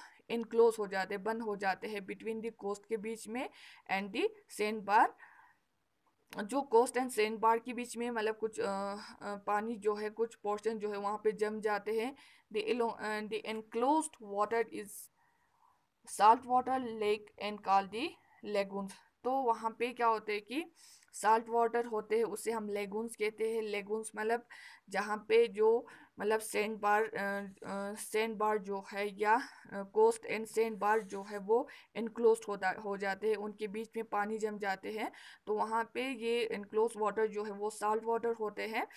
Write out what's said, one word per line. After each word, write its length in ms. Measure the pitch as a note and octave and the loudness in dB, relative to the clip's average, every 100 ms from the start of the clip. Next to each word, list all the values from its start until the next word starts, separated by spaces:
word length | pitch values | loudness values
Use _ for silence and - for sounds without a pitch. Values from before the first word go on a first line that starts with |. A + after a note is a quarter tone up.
| - - - | -8 -18 -6
इनक्लोज 460 | A#3 A3 A3+ A#3 A3 | -6 0 6 6 6
हो 80 | G3+ | 0
जाते 280 | F#3+ F#3 | -2 -2
हैं, 100 | G3+ | -2
बंद 180 | G3+ A3+ | -2 -2
हो 140 | A3+ G3+ | -2 -2
जाते 320 | G3 F#3 G3+ | 0 -2 -4
हैं 120 | G#3 | -6
between 360 | G3 G3 G3+ A3 | -8 -8 -6 -6
the 160 | A3+ A3+ | -6 -6
coast 220 | G3 G3+ - | -6 -6 -4
के 80 | A3+ | -6
बीच 320 | A3 A3 G#3 | -4 -8 -8
में 220 | A#3+ F4 - - - - | -8 -8 -10 -20 -16 -6
and 200 | F#3+ G3+ | -4 -4
the 160 | A#3 G#4 - - - | -2 -2 -2 -14 -4
sandbar, 460 | G#3 A3 G3 G#3+ D4+ - - - - _ _ _ _ _ _ _ _ - | -4 -2 2 4 4 2 -20 -20 -20 _ _ _ _ _ _ _ _ -10
जो 180 | G#3 C4 | -4 -2
ghost 340 | C#4 A3+ B3+ B3 | 4 6 6 2
and 140 | C4 | 0
sand 280 | G#3+ G#3+ A3 | 2 0 4
bar 200 | A3+ A#3 | 4 4
के 140 | B3 | 0
बीच 240 | A#3+ A#3+ A3+ | -8 -8 -4
में 140 | A#3+ | -4
मतलब 260 | A#3 G#3+ G#3+ | 0 0 0
कुछ, 240 | A3 - | -4 -2
अ, 40 | |
अ, 320 | G3 G3 G3+ G3+ G#3+ A#3 | -2 -2 -4 -6 -10 -12
पानी 540 | G3+ G3+ G3+ G#3 A3 A3+ | -8 -6 0 0 0 -2
जो 180 | G#3 | -2
है 160 | G#3 G#3+ | 0 -2
कुछ 240 | A3 A3+ | -2 -4
portion 440 | - G3+ G#3 A3 A3 | -2 -4 -2 0 -2
जो 140 | G#3 | -2
है 60 | G3+ | -2
वहाँ 220 | G3+ G#3 | -2 0
पे 80 | G#3+ | 0
जम 280 | G#3 G#3+ G#3+ | 0 0 0
जाते 400 | G#3+ G#3 G3+ A3 | 0 0 0 -2
हैं। 160 | A#3+ C#4 - - - | -2 -6 -16 -20 -8
The 120 | G#3+ - | -4 0
elo-, 220 | A#3+ A3+ - | 0 0 -2
अ, 220 | G#3+ G#3+ | -4 -4
the 220 | G#3+ A3 | -4 -6
enclosed 920 | - A3 A3 A#3 B3+ D#4 D#4 - G#3 | -6 -8 -6 0 2 4 2 -6 -8
water 300 | G3+ G#3+ A3+ A3 | -2 0 0 -2
is 140 | - G3+ - - _ _ _ _ _ _ _ _ _ - - | -6 -12 -14 -18 _ _ _ _ _ _ _ _ _ -10 6
salt 200 | G#3 B3 | 8 8
water 380 | A#3+ B3+ B3+ C4 | 4 0 2 -2
lake 720 | A#3+ A3 G#3 G#3+ - - G#3 | -2 -2 0 0 -4 -8 -8
and 60 | G#3 | -4
called 340 | F#3+ G3 F#3+ | 2 2 2
the 140 | G#3+ E4+ - _ _ G#3+ | -2 -6 -8 _ _ -4
lagoons। 460 | G#3 G3 G3 G3 - _ _ | -2 -2 -4 -6 -10 _ _
तो 60 | A#3+ | -2
वहाँ 460 | C4+ B3 A3+ A3+ A3 | 0 2 0 -2 -2
पे 140 | A#3+ | -4
क्या 140 | A#3+ A#3 | 0 2
होते 260 | G#3+ G#3+ | 2 0
हैं 100 | G#3 | -6
कि 300 | G#3 C4+ E4+ _ - - _ | -4 -6 -6 _ -20 -20 _
salt 360 | - G3+ A3+ A3+ | -2 4 4 4
water 380 | A#3 A#3 A#3 A#3+ | 2 2 2 -2
होते 300 | G#3+ G3+ A3 | -4 0 0
हैं, 80 | |
उसे 280 | G#3+ G#3 G#3+ | 0 -2 -4
हम 160 | A3+ G#3 | -4 -4
lagoons 480 | G3+ G3+ G#3 A#3 - | -4 -4 -4 -6 -4
कहते 380 | G#3+ G#3+ A3 | -4 -2 -2
हैं। 80 | A3+ | -2
Lagoons 500 | G#3+ G3+ G3 A3 A3 G#3 | -2 -4 -4 -4 -6 -4
मतलब 300 | A3 A#3+ - - - - - | -2 -2 -4 -20 -20 -20 -6
जहाँ 380 | F#3+ G#3 G#3+ A3 | -4 -2 -4 4
पे 200 | A3+ A#3 | 6 6
जो 380 | G3 A3 A#3 A#3+ - - - | 6 6 6 2 -14 -18 -4
मतलब 200 | G3+ A3 | 0 0
सैंडबार, 640 | - G3+ G#3 G#3+ G#3 G#3 | 0 0 0 0 4 4
अ, 380 | A3 - G3+ G3+ | 2 0 -2 -2
अ, 500 | G3+ G3 - G3 G3 | -6 -10 -8 -6 -6
सैंडबार 640 | G#3+ - G#3+ A3+ G#3 G#3+ G#3+ | -8 -4 0 0 0 0 0
जो 260 | F#3+ G3 G3 | -2 -6 -6
है 280 | G3+ G#3 G3 | -4 -4 0
या, 140 | G#3 | 4
अ, 480 | A#3 C#4 - - G3 | 4 2 -12 -12 -10
ghost 400 | G3 G#3+ A3+ A3+ - | -2 4 6 4 -2
and 200 | G#3+ A3 | -6 -2
सैंडबार 540 | G#3+ A3+ G#3 G#3 A3 | 0 0 2 2 2
जो 220 | F#3+ G3 | 0 -8
है 160 | G3+ G#3 | -8 -6
वो 300 | G3 A#3 C#4 - - - | 2 2 2 -8 -12 -6
enclosed 480 | A3+ A3+ A#3 A3+ - | -6 4 6 6 2
होता, 220 | G3+ F#3 | -2 -2
हो 260 | F3+ G#3 G3 | -2 -4 -2
जाते 320 | G3 F#3+ G#3+ | -2 0 0
हैं, 80 | G#3 | 0
उनके 320 | G#3+ G3+ G#3+ | -2 -6 -6
बीच 220 | G#3+ A3 A3+ | -6 -8 -8
में 80 | |
पानी 340 | A3+ G#3 G#3 A3 | -4 -2 -2 -2
जम 200 | G#3+ G#3 | -2 -2
जाते 340 | G3+ F#3+ G3+ | -2 -2 -4
हैं, 200 | G#3+ D4 - - - - | -6 -6 -8 -18 -12 -4
तो 80 | |
वहाँ 360 | G#3+ A3 A3+ A3 | -2 0 0 -2
पे 160 | A#3+ C4 | -2 -4
ये 340 | A#3+ A#3 A#3+ | -2 0 0
इनक्लोज 480 | A3+ G#3 G3+ G#3+ A3+ G#3 | 0 -4 -2 2 2 2
water 300 | G#3+ G3+ A3 | -2 2 0
जो 180 | G3+ | 0
है 80 | G#3+ | -6
वो 180 | G3+ G#3 | -4 -6
salt 340 | - G#3 A3 | -2 0 0
water 280 | A3+ A3+ A#3 | 0 0 0
होते 340 | A3+ G#3 G3+ G#3 | -2 -4 -4 -4
हैं 220 | A3 F#4 | -4 -6